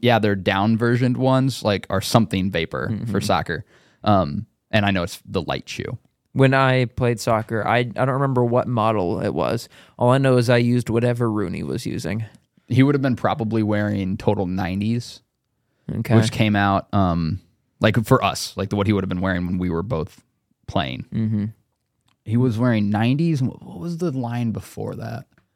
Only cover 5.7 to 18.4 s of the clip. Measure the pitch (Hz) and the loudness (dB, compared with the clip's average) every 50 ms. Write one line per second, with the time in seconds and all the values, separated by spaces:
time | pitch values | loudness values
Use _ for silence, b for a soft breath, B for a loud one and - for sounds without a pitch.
5.7 | - - - - 123 - _ _ _ _ _ _ - 131 135 131 135 135 135 131 | -12 -10 -10 -10 -10 -12 _ _ _ _ _ _ 2 4 4 4 6 4 4 4
6.7 | 127 127 123 113 - - 127 120 120 110 - 123 113 107 110 - 113 107 104 - | 4 2 0 0 -2 -2 0 0 0 0 0 0 0 0 0 -2 -4 -2 0 2
7.7 | 113 123 123 117 - - 131 135 131 139 139 135 127 123 123 117 120 123 - 120 | 2 0 0 -2 -2 -2 -2 0 0 0 0 2 2 2 2 2 2 0 0 0
8.7 | 123 110 107 113 110 101 90 87 87 92 98 98 - 80 69 62 113 120 - - | 0 0 2 2 2 0 0 0 -2 -2 -2 -2 -2 0 0 0 -2 -4 -6 -10
9.7 | b b b b b b 123 123 131 139 135 131 127 123 117 123 123 120 120 120 | b b b b b b 2 4 4 4 4 4 4 4 4 4 4 4 4 4
10.7 | 123 123 117 120 110 117 123 120 120 117 120 113 104 107 98 87 90 80 85 67 | 2 2 0 0 0 0 2 0 0 0 0 0 0 0 -2 -2 -4 -6 -4 -4
11.7 | 65 - - - 76 - - 82 101 113 110 - - - _ _ _ _ _ - | -6 -4 -4 -6 -6 -6 -6 -4 -6 -6 -6 -8 -14 -20 _ _ _ _ _ 0
12.7 | - 131 135 143 143 135 135 135 117 - - 98 92 80 113 107 113 113 107 104 | 4 4 6 6 4 2 2 0 -2 0 0 -2 0 0 -2 0 0 0 2 2
13.7 | 104 104 104 104 104 98 92 92 98 - - 110 101 104 95 87 92 95 92 87 | 0 0 0 0 0 -2 -2 -2 -4 0 0 0 2 2 -2 -2 -2 -4 -2 -2
14.7 | 92 101 104 110 117 120 - - - - _ _ _ _ _ _ _ _ _ _ | -2 -2 -2 -2 -2 -2 -4 -10 -18 -20 _ _ _ _ _ _ _ _ _ _
15.7 | _ _ - - - 110 113 - 110 113 110 113 - - 110 107 104 101 101 98 | _ _ -12 -8 -6 -6 0 4 4 4 4 2 0 0 0 2 2 2 2 2
16.7 | 98 95 - - - 101 95 87 85 87 82 78 98 90 _ _ _ _ _ _ | 2 0 -2 -2 0 2 2 2 2 0 0 -2 -4 -6 _ _ _ _ _ _
17.7 | _ - - 110 - 120 107 - 131 - 104 95 - - | _ 0 0 2 2 2 2 4 2 4 4 0 -2 -4